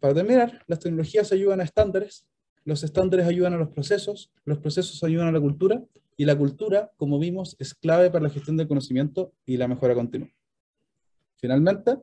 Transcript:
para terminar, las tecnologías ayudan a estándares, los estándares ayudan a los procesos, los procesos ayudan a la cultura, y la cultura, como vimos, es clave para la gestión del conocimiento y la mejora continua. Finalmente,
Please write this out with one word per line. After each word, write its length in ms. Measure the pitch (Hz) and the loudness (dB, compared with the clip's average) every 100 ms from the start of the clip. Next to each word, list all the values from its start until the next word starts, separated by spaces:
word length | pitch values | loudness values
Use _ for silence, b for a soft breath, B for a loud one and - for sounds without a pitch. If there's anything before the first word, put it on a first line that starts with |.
para 120 | 139 | 0
terminar, 520 | 147 202 254 233 - - | 2 4 4 2 -2 -8
las 140 | 165 | -6
tecnologías 500 | 170 160 156 214 208 | -4 -4 -2 -2 0
ayudan 300 | 190 196 190 | 2 2 0
a 40 | |
estándares, 640 | 170 - 208 190 202 - _ _ _ _ | 0 0 0 0 -6 -10 _ _ _ _
los 180 | - 147 | -6 -6
estándares 440 | 151 - 185 185 170 | -2 0 2 2 2
ayudan 260 | 175 180 | 2 0
a 60 | 170 | 0
los 100 | 156 | -4
procesos, 640 | - 139 202 202 202 - _ | -4 -2 -2 -2 -10 -14 _
los 140 | - 147 | -6 -4
procesos 460 | 151 156 175 - | -4 -4 -4 -4
ayudan 240 | 165 165 165 | -2 0 0
a 40 | |
la 80 | 160 | 0
cultura, 440 | 143 143 190 240 - _ _ - | 0 2 4 4 0 _ _ -2
y 80 | |
la 120 | 147 143 | 2 2
cultura, 540 | 139 139 214 196 208 - | 0 -2 -2 0 -2 -4
como 240 | 143 143 | -2 -2
vimos, 340 | 170 185 180 - | -2 -4 -8 -12
es 140 | 135 | -14
clave 360 | - 165 165 180 | -6 2 4 4
para 140 | 165 | 2
la 60 | 151 | -2
gestión 260 | 143 147 160 | -4 -4 -2
del 100 | 156 | 0
conocimiento 680 | 143 135 131 143 185 185 _ - | -2 -2 -2 -2 -4 -8 _ -6
y 100 | 123 | -2
la 120 | 123 | -2
mejora 260 | 127 127 | 0 0
continua. 340 | 123 117 - - _ _ _ _ _ _ _ _ _ _ _ | 2 -2 -6 -10 _ _ _ _ _ _ _ _ _ _ _
Finalmente, 600 | 123 135 170 202 - 269 | -2 2 2 2 0 -2